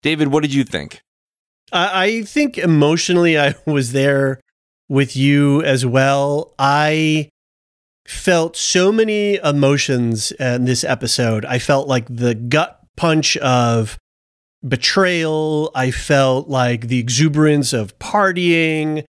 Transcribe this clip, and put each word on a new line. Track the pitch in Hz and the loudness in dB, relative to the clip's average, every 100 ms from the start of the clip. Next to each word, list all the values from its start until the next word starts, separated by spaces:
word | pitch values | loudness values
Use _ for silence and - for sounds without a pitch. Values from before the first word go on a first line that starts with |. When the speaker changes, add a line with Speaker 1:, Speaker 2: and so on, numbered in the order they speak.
Speaker 1:
David, | 147 156 151 | -2 -2 0
what | 143 | 0
did | 147 | 0
you | 135 | -2
think? | 127 82 71 - _ _ _ _ _ _ _ | -2 -6 -10 -18 _ _ _ _ _ _ _
Speaker 2:
I, | 180 185 190 190 | -2 -2 0 -2
I | 226 | -2
think | 208 - 294 - | -4 -2 -2 0
emotionally | 180 156 147 165 - 175 170 156 | 0 2 2 0 0 2 2 2
I | 143 - | 0 -2
<laughs> | - | -4
was | 147 123 | -2 -2
there | 135 139 139 135 131 _ _ _ _ _ | 0 0 2 0 -4 _ _ _ _ _
with | 139 135 131 | 0 0 0
you | 139 143 143 139 | 2 4 4 2
as | 151 135 127 | 2 0 0
well. | 127 135 139 139 143 160 - | 2 2 2 0 -2 -4 -2
I | 135 143 151 156 156 156 147 _ _ _ _ _ _ _ _ | 0 2 2 0 0 0 -4 _ _ _ _ _ _ _ _
felt | - - 175 165 - | -6 0 0 0 -4
so | - 180 185 | -2 2 2
many | 220 220 208 208 196 | 2 0 0 0 0
emotions | 156 143 135 143 - 131 120 113 - | 0 2 2 2 0 -2 0 -2 -6
in | - 131 123 123 | -6 -4 -2 0
this | 123 | -2
episode. | - 120 120 - 120 110 101 | -2 -4 -4 -2 0 -2 -2
I | 123 | -6
felt | - 139 139 | 0 0 0
like | 131 117 | -4 -4
the | 120 120 | -4 -2
gut | 113 120 151 175 - _ - | -2 -2 -2 -2 -8 _ -4
punch | 170 156 151 - | 0 0 0 -2
of | 139 123 120 117 110 - _ _ _ _ _ _ 127 | 0 2 2 0 -2 -8 _ _ _ _ _ _ -6
betrayal. | 123 - - 185 175 160 156 156 151 156 131 | -4 -2 0 0 0 -2 -2 -2 -2 -2 -2
I | 131 | -2
felt | 127 - 143 135 131 147 | -2 0 2 4 0 -2
like | 135 123 120 117 | -2 0 -2 -2
the | 127 | -4
exuberance | 120 120 160 151 156 147 131 | -2 0 2 4 4 2 0
of | 127 101 - | -2 -6 -10
partying. | - 208 196 180 175 165 160 156 156 151 147 | -4 0 0 0 0 2 0 -2 -4 -6 -8